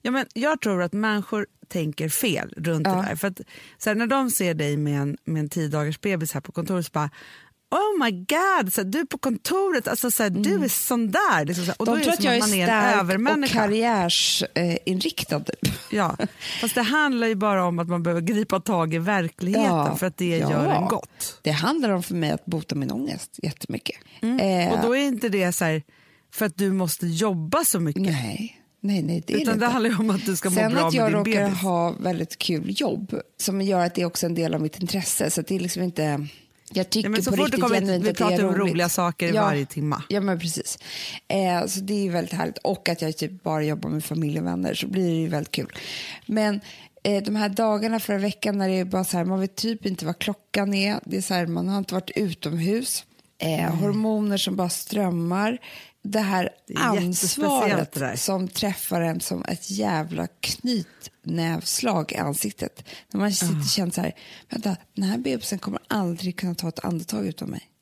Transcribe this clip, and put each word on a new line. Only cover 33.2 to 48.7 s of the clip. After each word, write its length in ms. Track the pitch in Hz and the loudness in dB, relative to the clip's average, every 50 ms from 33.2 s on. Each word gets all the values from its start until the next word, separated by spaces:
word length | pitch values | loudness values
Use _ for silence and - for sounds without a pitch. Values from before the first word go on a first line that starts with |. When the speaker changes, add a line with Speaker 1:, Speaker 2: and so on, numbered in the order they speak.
| - _ _ | -8 _ _
Speaker 2:
som 240 | - - - 190 196 | -4 -4 -2 0 0
gör 240 | 190 196 196 180 175 | 2 2 2 2 2
att 100 | 175 175 | 2 0
det 60 | 185 | 0
är 40 | 180 | -2
också 200 | 170 175 - - | 0 0 -2 -2
en 100 | 170 170 | 0 0
del 180 | 170 165 160 165 | 0 0 0 0
av 80 | 151 | 0
mitt 200 | 156 156 - - | -2 -2 -2 -4
intresse. 480 | 185 165 - 196 165 - - - - 151 | -4 -2 -2 -2 -2 -2 0 0 0 0
Så 120 | - 175 | 0 -2
att 60 | 160 | -2
det 80 | - 196 | -2 -2
är 40 | 185 | -2
liksom 240 | 180 175 - 175 185 | -2 -4 -2 -2 -2
inte... 440 | 175 170 - 156 151 147 143 147 147 - - - _ _ _ _ - - | -2 0 0 0 0 0 -2 -4 -8 -12 -18 -20 _ _ _ _ -4 -2
Jag 160 | 190 185 185 | -2 -2 0
tycker 160 | - 220 - | 0 0 0
Speaker 1:
Ja, 60 | 202 | 2
men 120 | 214 214 180 | 0 0 2
så 80 | 262 | 2
Speaker 2:
på 60 | 202 | 2
Speaker 1:
fort 80 | - - | 2 2
Speaker 2:
riktigt 160 | 269 269 220 | 2 2 2
Speaker 1:
det 60 | 247 | 2
kommer 80 | 240 208 190 | 4 4 2
Speaker 2:
genuint 240 | 190 196 185 180 185 | 2 2 0 2 2
Speaker 1:
vi 40 | 214 | 0
Speaker 2:
att 80 | 202 | 2
det 60 | - 233 | 2 2
är 60 | 214 | 4
Speaker 1:
pratar 140 | 220 - 202 | 4 4 2
om 100 | 190 185 | 2 2
Speaker 2:
roligt. 180 | 190 202 180 160 | 2 2 2 2
Speaker 1:
roliga 160 | 170 175 170 | 2 2 2
saker 440 | - - 180 175 160 - 180 170 202 | 2 2 0 0 0 0 0 2 2
Speaker 2:
Ja. 100 | 214 208 | 4 4
Speaker 1:
varje 200 | 196 170 143 139 | 2 2 0 -2
timma. 380 | - - 160 160 151 143 - - - | -4 -4 -2 0 0 0 -2 -2 -2
Speaker 2:
Ja, 120 | 202 202 | -2 0
men 180 | 190 202 180 170 | 2 0 0 -2
precis. 380 | 170 170 165 156 - - - - - - - - - - - - _ | -2 -4 -4 -4 -6 -8 -10 -10 -12 -14 -12 -10 -10 -10 -12 -14 _
Eh, 380 | _ - 196 190 180 175 170 - | _ 0 0 2 2 0 0 -2
så 140 | 185 190 190 | -2 -4 -6
det 140 | 196 190 208 | -4 -2 -2
är 100 | 202 196 | 0 0
ju 60 | 185 | 0
väldigt 240 | 170 175 175 175 - | 0 -2 -2 -2 -4
härligt. 240 | 175 165 165 - | -4 -4 -4 -6
Och 320 | - - - 190 - - - | -4 -4 -4 -4 -2 -2 -2
att 120 | 170 - | -2 0
jag 160 | 165 156 156 | -2 -4 -2
typ 260 | - 160 151 190 185 - | -4 -6 -6 -6 -6 -4
bara 200 | - 156 151 151 | -2 0 0 0
jobbar 260 | 151 151 - - 151 | 0 -2 -2 -4 -4
med 160 | 156 156 151 | -4 -4 -4
familj 340 | - 156 160 160 147 151 160 | -4 -2 -2 -2 -2 -2 -2
och 60 | - | -2
vänner, 280 | - - - - - - | -2 -2 -2 -2 -2 -2
så 140 | - - | -4 -4
blir 220 | - 185 190 185 175 | -2 0 0 2 2
det 60 | 165 165 | 2 0
ju 60 | 160 | 0
väldigt 240 | 160 170 147 151 - | 0 -2 -4 -4 -4
kul. 220 | - - 135 - - - - - - - - - - - - | -6 -6 -6 -6 -10 -14 -12 -10 -10 -10 -10 -12 -14 -14 -6
Men, 360 | - 214 220 214 208 202 202 - - - - - - _ - _ | -2 0 0 0 0 0 -4 -6 -12 -20 -20 -20 -20 _ -4 _
eh, 200 | 196 208 196 202 | 0 0 0 0
de 120 | 214 208 | -2 -2
här 140 | 214 208 208 | 0 -2 0
dagarna 500 | 196 226 226 220 214 202 214 226 226 220 | 0 2 2 2 2 2 0 0 0 -2
förra 180 | - - 202 | 0 -2 -2
veckan 400 | 196 196 208 185 - - 214 202 | 0 0 -2 -2 -2 -2 -2 0
när 120 | 202 190 | 2 2
det 60 | 190 | 2